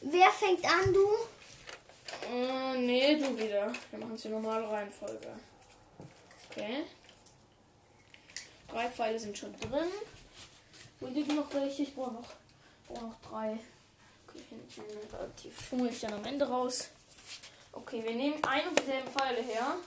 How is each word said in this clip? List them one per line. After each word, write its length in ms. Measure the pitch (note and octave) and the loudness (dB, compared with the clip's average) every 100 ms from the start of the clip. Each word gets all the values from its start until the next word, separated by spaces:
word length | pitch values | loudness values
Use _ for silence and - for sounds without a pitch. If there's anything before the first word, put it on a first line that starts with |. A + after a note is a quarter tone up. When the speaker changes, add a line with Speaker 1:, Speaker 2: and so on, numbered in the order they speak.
Speaker 1:
Wer 300 | C4+ F4 F#4 | 2 8 10
fängt 320 | - G4+ F4+ | 10 4 4
an, 280 | - E4+ G4 | 6 6 8
du? 140 | F#4 G4 A4 A#4 - - - - - - - - - - | 8 8 6 0 -10 -18 -16 -16 -16 -16 -16 -12 -8 -6
Speaker 2:
Äh, 440 | B3 B3+ C4 C4 B3+ | -2 -2 0 0 0
nee, 360 | B3 B3 C#4 D4+ | 4 6 8 6
du 220 | C#4 A3+ | 4 0
wieder. 340 | A3 G3+ G#3 B3 - | 0 2 0 -2 -8
Wir 80 | G#3+ | -10
machen's 240 | A3+ A3 | -8 -8
in 80 | A3 | -4
normale 360 | A3 A3 A3+ A3 | -2 0 0 0
Reihenfolge. 600 | G#3+ G3+ - G#3 A3 - A3 - - - - - - - - - - - | -2 -4 -8 -8 -8 -10 -14 -16 -20 -20 -20 -20 -18 -18 -18 -20 -20 -14
Okay. 320 | - G#3 C4 D#4+ - - - - - - - - - - - - - - - - - - | -8 -4 -4 -6 -10 -20 -16 -16 -18 -20 -20 -20 -20 -20 -20 -20 -20 -14 -12 -12 -18 -10
Drei 200 | A#3 A#3+ | -4 -2
Pfeile 280 | A#3+ A3+ A3+ | 0 0 0
sind 180 | G#3+ G#3 | -4 -8
schon 160 | G#3 G#3 | -8 -8
drin. 280 | G#3+ C4+ E4 G4+ A4 - - - - - - - - - | -2 0 0 -2 -8 -14 -20 -18 -18 -20 -20 -20 -20 -12
Wo 60 | B3+ | -4
liegen 260 | B3+ D4 | -2 2
noch 180 | D4 C#4+ | 2 2
welche? 280 | C#4 C#4 C#4 | 0 0 0
Ich 120 | C#4 | -4
brauch 180 | - C4 | -2 -6
noch, 160 | A3+ B3 - - - - - - | -6 -12 -16 -20 -20 -20 -20 -12
brauch 140 | A#3+ | -10
noch 120 | A#3 A3+ - | -10 -12 -10
drei. 300 | A3 A3 A3 - - - - - - - | -4 -4 -4 -10 -20 -20 -20 -20 -20 -20
Okay, 120 | - - | -20 -16
hinten, 320 | A3+ - - G#3+ G#3+ G#3+ | -16 -16 -14 -12 -10 -10
äh, 120 | - - - | -10 -10 -10
die 80 | - | -12
fummel 400 | - - B3+ B3 | -8 -4 0 0
ich 100 | A#3+ | 0
dann 140 | A3+ | -6
am 100 | G#3 | -6
Ende 220 | G#3+ C#4 C4+ | -4 0 2
raus. 400 | B3+ B3 C4 - - - - - - - - - | 2 2 2 0 -8 -20 -16 -12 -12 -14 -18 -16
Okay, 300 | - A#3 A#3 | -14 -8 -6
wir 100 | A3+ | -2
nehmen 220 | A3+ C#4+ D4+ | 0 0 2
ein 240 | D4+ C#4 E4+ | 2 2 2
und 100 | D#4+ | 2
dieselben 300 | C4 C4 B3+ | 2 -2 0
Pfeile 320 | C#4 C4+ A#3+ | 0 2 0
her. 320 | B3+ A3 B3+ F4+ | -2 0 0 -2